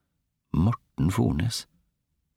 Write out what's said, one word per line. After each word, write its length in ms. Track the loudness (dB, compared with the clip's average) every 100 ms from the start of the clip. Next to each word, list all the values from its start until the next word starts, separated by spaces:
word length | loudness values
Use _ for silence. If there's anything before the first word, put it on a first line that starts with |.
| _ _ _ _ _
Morten 600 | 0 0 0 _ -2 -2
Fornes. 500 | 0 0 0 -2 -4 -10 _ _ _ _ _ _